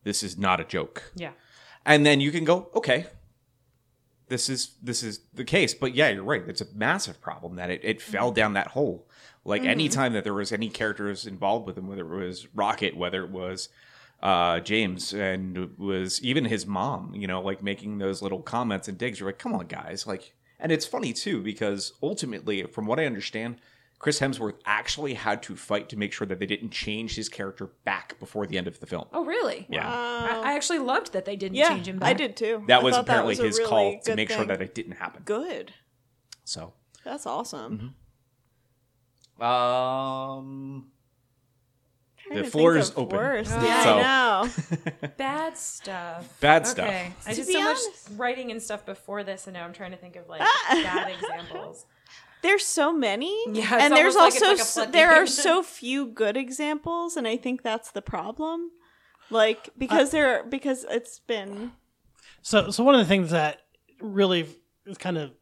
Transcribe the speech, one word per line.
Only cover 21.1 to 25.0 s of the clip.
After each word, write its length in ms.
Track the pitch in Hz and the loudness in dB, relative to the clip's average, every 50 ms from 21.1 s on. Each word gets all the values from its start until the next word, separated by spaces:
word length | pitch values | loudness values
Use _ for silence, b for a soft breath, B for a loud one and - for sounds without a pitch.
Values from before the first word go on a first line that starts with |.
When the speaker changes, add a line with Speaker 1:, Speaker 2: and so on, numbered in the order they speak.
Speaker 1:
too, 300 | 113 - - 202 185 117 | -6 -4 -4 -4 -4 -4
because 500 | 92 110 101 - 113 104 101 98 95 - _ _ | -4 -6 -4 -2 -2 -2 -2 -2 -6 -10 _ _
ultimately, 600 | - 151 208 208 - 131 110 90 71 - 104 95 | -4 -4 -4 -4 -6 -8 -8 -8 -4 -4 -4 -4
from 240 | 98 107 - - 107 | -4 -6 -8 -8 -2
what 120 | 104 120 147 | -2 0 0
I 40 | 160 | 0
understand, 520 | 143 117 98 - - - 110 113 120 120 b b b b b b b b b | -2 -2 -4 -8 -8 -8 -6 -8 -8 -10 b b b b b b b b b
Chris 200 | - 151 147 - | 0 0 0 2
Hemsworth 360 | 139 135 131 120 113 104 - - _ | 0 -2 -2 -2 -4 -6 -6 -6 _
actually 480 | 101 104 110 110 - - 147 | 0 0 0 0 -4 -6 -4